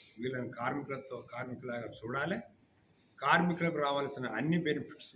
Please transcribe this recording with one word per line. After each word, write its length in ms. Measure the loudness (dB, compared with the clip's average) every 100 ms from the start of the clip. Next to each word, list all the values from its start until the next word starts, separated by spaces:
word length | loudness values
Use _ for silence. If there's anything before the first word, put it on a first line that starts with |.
| -20 -6
వీళ్ళని 320 | -4 -4 -6
కార్మికులతో, 680 | -4 -2 -2 -4 -8 -8 -10 -10
కార్మికులాగా 560 | -8 -8 -8 -6 -6 -6 -8
చూడాలి. 400 | -6 -2 -2 -2 -6 -20 _ _ _ _ _ -2
కార్మికులకు 600 | 6 6 6 4 2 2 2
రావాల్సిన 400 | 2 0 -2 -4 0
అన్ని 200 | 2 4 4
బెనిఫిట్స్ 440 | 0 -2 -10 -12